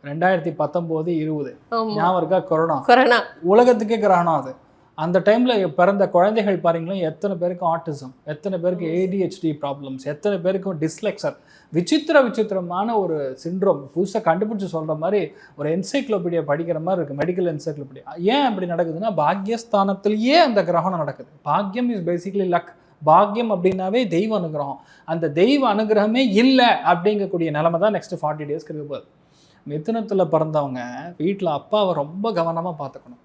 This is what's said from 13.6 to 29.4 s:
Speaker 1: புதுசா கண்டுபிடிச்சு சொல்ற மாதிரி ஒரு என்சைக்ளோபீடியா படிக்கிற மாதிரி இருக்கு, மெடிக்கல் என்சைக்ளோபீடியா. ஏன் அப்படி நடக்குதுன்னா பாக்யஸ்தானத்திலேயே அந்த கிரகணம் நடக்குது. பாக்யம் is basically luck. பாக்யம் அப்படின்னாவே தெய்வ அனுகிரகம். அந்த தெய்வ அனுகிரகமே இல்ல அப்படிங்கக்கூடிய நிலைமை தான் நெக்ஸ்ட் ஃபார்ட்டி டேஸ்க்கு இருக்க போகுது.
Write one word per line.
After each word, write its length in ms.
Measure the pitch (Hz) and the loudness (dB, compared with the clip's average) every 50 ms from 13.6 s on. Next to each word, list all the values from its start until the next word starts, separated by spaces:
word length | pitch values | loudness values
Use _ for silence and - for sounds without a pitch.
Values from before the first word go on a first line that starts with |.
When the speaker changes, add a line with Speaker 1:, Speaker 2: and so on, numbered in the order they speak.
| 190 202 165 139 139 - - | 2 2 2 0 -2 -8 -4
Speaker 1:
புதுசா 260 | 170 190 185 - 220 - | -2 -2 -2 -2 -2 0
கண்டுபிடிச்சு 420 | 170 160 180 214 214 226 202 196 170 151 | 0 0 0 0 -4 -4 -6 -6 -6 -6
சொல்ற 220 | 160 156 156 156 156 156 | -6 -4 -4 -4 -2 -2
மாதிரி 180 | 180 202 208 170 147 - - - - _ - | 0 0 0 -2 -2 -8 -16 -20 -20 _ -6
ஒரு 80 | 143 147 160 | -4 -2 -2
என்சைக்ளோபீடியா 680 | 185 190 - - 285 254 - 214 196 175 175 170 165 151 147 | -2 -4 -2 -4 -4 -2 0 -2 -2 -2 -2 -2 -2 0 0
படிக்கிற 300 | 143 156 170 165 170 156 160 175 | -2 -2 0 -4 -4 -4 -2 -2
மாதிரி 120 | 190 180 | -2 -2
இருக்கு, 180 | 156 131 139 143 | -2 -4 -4 -4
மெடிக்கல் 280 | 147 170 180 185 185 175 156 | -2 -2 0 0 0 -2 -2
என்சைக்ளோபீடியா. 500 | 147 - 160 151 143 139 135 135 135 - - 156 175 170 196 240 | -4 -6 -6 -8 -8 -10 -14 -16 -18 -18 -16 -12 -2 0 2 2
ஏன் 140 | 285 285 262 | 2 2 0
அப்படி 180 | 214 190 185 175 170 | 0 -2 -4 -4 -2
நடக்குதுன்னா 380 | 165 175 165 160 165 208 226 202 160 | -2 -2 -2 -2 -4 -4 -2 0 0
பாக்யஸ்தானத்திலேயே 1120 | 147 151 185 202 190 202 226 220 226 - - 202 196 196 196 196 - 202 214 214 220 247 285 339 330 285 | 2 2 0 0 -2 -4 -4 -6 -4 0 2 2 2 2 0 -2 -2 -2 0 0 2 4 6 6 6 6
அந்த 160 | 226 202 180 165 | 4 2 2 2
கிரகணம் 320 | 170 170 160 190 190 170 151 | 0 0 0 0 -2 -2 -4
நடக்குது. 280 | 139 135 - 120 _ _ - _ 151 | -6 -6 -10 -16 _ _ -12 _ 0
பாக்யம் 400 | 151 175 208 196 190 240 247 240 240 | 0 0 0 -2 -2 -2 -2 -2 -2
is 60 | 202 170 165 | -2 -2 -2
basically 380 | 175 175 175 196 185 196 190 185 175 | -2 -2 -4 -4 -2 -2 0 2 0
luck. 120 | 170 - - - _ _ _ _ _ 147 147 | 0 -2 -2 -20 _ _ _ _ _ 2 6
பாக்யம் 440 | 156 175 202 208 202 226 240 226 208 | 6 6 6 4 2 -2 -2 -2 -2
அப்படின்னாவே 480 | 180 175 185 185 185 185 190 202 247 254 190 165 165 | 0 2 0 0 0 -2 0 0 0 0 0 0 0
தெய்வ 140 | 208 220 220 202 | 0 0 -2 -2
அனுகிரகம். 400 | 175 160 156 151 143 139 135 - - _ - - _ - 160 | -2 -4 -4 -6 -6 -6 -8 -12 -14 _ -20 -20 _ -6 -4
அந்த 180 | 170 165 151 143 160 | -2 -2 -2 2 4
தெய்வ 200 | 185 240 277 294 269 240 202 | 4 4 4 4 4 2 2
அனுகிரகமே 500 | 208 220 208 220 214 202 214 220 254 269 240 190 202 240 | 2 2 2 2 2 4 2 2 2 2 4 4 4 6
இல்ல 180 | 262 269 254 247 233 196 151 - 156 180 | 6 6 6 6 6 4 4 4 2 2
அப்படிங்கக்கூடிய 560 | 170 170 208 214 208 196 180 - 170 165 160 147 147 | 2 2 0 0 0 -2 -2 -2 -2 -2 0 0 2
நிலைமை 200 | 160 170 170 165 185 | 0 2 2 2 2
தான் 100 | 214 208 190 | 2 0 0
நெக்ஸ்ட் 200 | - - 185 165 - | -6 -6 -10 -6 -4
ஃபார்ட்டி 240 | 151 156 151 151 143 | -4 -4 -4 -6 -6
டேஸ்க்கு 220 | 147 165 156 - 165 | -6 -8 -8 -10 -12
இருக்க 140 | 151 147 147 | -12 -10 -10
போகுது. 160 | 139 117 - _ _ _ _ _ _ _ | -10 -12 -12 _ _ _ _ _ _ _